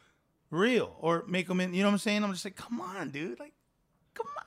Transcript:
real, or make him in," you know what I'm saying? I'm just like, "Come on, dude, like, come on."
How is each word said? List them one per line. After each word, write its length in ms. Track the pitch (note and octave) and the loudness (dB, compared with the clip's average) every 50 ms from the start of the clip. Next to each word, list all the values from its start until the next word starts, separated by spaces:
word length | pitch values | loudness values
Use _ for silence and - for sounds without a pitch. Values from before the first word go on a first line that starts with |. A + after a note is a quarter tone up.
| _ _ _ _ _ _ _ _ _ - | _ _ _ _ _ _ _ _ _ -4
real, 460 | D#3 E3 G3+ A#3+ B3+ G#3 - - - - | 0 2 4 4 4 4 2 0 -4 -2
or 240 | - E3 E3+ E3+ - - | 0 2 2 2 0 0
make 200 | E3+ F#3 F3+ F3+ | -2 -2 0 0
him 100 | F3+ F#3 | 0 0
in," 140 | F#3 F3+ F3 | 0 2 2
you 80 | F#3 G3+ | 4 4
know 60 | G3+ | 4
what 40 | G3+ | 4
I'm 60 | F#3+ | 4
saying? 260 | - G#3+ G#3 G#3 G#3 | 2 2 2 2 2
I'm 80 | G3+ F#3+ | 0 -2
just 120 | F3 - | -4 -6
like, 100 | G3+ F#3+ | -10 -10
"Come 240 | - - - A#3 C#4+ | -12 -10 -8 -8 -8
on, 300 | F4+ F#4 - G3 D#3+ B2+ | -6 -6 -6 -6 -6 -6
dude, 280 | C3 C#3+ D#3+ G3+ F4+ - | -4 -4 -6 -6 -6 -8
like, 140 | D4 D4+ - _ _ _ _ _ _ _ _ _ _ _ - | -12 -16 -20 _ _ _ _ _ _ _ _ _ _ _ -8
come 120 | - A4+ C#5+ D5 - | -8 -8 -6 -8 -10
on." 60 | - | -10